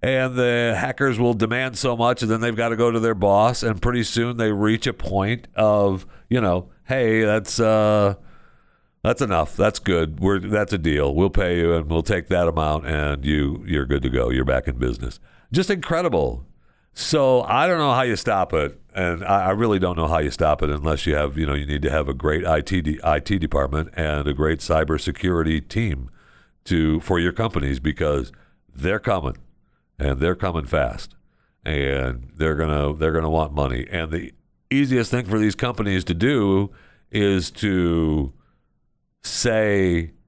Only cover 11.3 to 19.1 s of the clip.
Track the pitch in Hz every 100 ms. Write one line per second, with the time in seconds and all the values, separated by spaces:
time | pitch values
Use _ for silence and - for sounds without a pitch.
11.3 | - 92 87 82 82 76 82 76 98 82
12.3 | 90 87 80 78 78 80 78 76 71 67
13.3 | 73 69 - - 73 65 71 64 64 60
14.3 | 64 65 65 - 62 64 60 62 - -
15.3 | - _ - 277 196 - 165 175 92 67
16.3 | 57 - - _ _ _ - - 156 135
17.3 | 127 - 120 165 175 147 123 127 101 -
18.3 | 101 92 80 73 - - 95 90